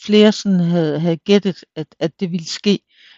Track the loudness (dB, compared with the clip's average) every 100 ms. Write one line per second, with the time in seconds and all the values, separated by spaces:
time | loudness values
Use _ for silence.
0 | 0 4 4 2 0 0 0 0 0 -2
1 | -2 -2 0 0 0 -8 -12 -14 -14 -8
2 | -8 -6 -8 -8 -10 -8 -4 -4 _ _
3 | _